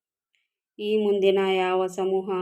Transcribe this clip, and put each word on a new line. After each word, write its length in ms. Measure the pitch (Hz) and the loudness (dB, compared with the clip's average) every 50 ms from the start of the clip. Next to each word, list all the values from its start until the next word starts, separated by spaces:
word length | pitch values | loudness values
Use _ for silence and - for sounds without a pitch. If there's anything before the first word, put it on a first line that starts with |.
| _ _ _ _ _ _ _ _ _ _ _ _ _ _ _ - | _ _ _ _ _ _ _ _ _ _ _ _ _ _ _ -8
ಈ 180 | 208 208 214 | -4 -2 0
ಮುಂದಿನ 420 | 214 214 208 208 202 190 196 190 196 196 190 190 | 2 2 2 2 2 4 2 2 2 2 2 0
ಯಾವ 300 | 185 185 185 185 185 185 | 0 0 0 0 0 -2
ಸಮೂಹ 440 | 185 185 202 190 190 190 190 185 208 190 185 | -2 -4 -4 -4 -2 -2 -2 -2 -4 -4 -4